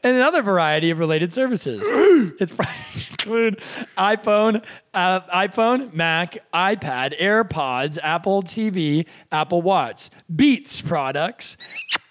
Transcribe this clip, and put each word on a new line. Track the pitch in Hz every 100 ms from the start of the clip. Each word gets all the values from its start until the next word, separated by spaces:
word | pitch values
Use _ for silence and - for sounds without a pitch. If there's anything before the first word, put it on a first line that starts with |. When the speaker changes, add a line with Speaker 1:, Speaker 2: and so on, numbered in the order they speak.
Speaker 1:
and | 247 254
another | 262 339
variety | 208 185 160 156 165
of | 165
related | 165 156 175
services. | 190 262 233 - 120
Speaker 2:
<gasps> | - - 392 339 196 -
Speaker 1:
Its | 180
products | - - - - - -
include | - 208 226 226 196 - - 226 -
iPhone, | 196 220 220 208 214 220 - - _
uh, | 202 180 185
iPhone, | 185 180 196 185 226 254 262
Mac, | 160 165 160 175 - _
iPad, | - 185 208 - 127 135 147
AirPods, | 185 214 220 165 139 127 143 151
Apple | 156 165 165 196
T | 180 - 220
V, | 185 156 147 165 - -
Apple | 156 156 175
Watch, | 170 190 123 104 - - _
Beats | 160 294 254 - -
products, | - 165 135 143 170 - - - - - - - _